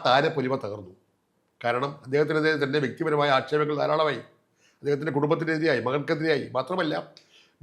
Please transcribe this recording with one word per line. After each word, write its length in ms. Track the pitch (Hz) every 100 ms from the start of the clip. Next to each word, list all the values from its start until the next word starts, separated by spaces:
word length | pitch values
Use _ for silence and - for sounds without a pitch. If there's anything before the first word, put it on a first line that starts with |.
| 135
താരപ്പൊലിമ 500 | 131 156 147 127 131
തകർന്നു. 280 | 107 104 90 95 _ _ _ _ _ -
കാരണം 260 | 120 120 143 147
അദ്ദേഹത്തിനെതിരെ 540 | 127 143 151 156 156 151
തന്നെ 140 | 139 147
വ്യക്തിപരമായ 440 | 131 - 160 147 143 131
ആക്ഷേപങ്ങൾ 380 | 127 151 147 143
ധാരാളമായി. 400 | 139 151 156 117 - _ _ _ _ _
അദ്ദേഹത്തിൻ്റെ 320 | 139 143 151 139
കുടുംബത്തിനെതിരെയായി, 640 | 151 165 131 160 160 127 117
മകൾക്കെതിരെയായി. 580 | 143 139 156 160 139 110 123
മാത്രമല്ല, 380 | 131 185 156 165 - - _ - _ -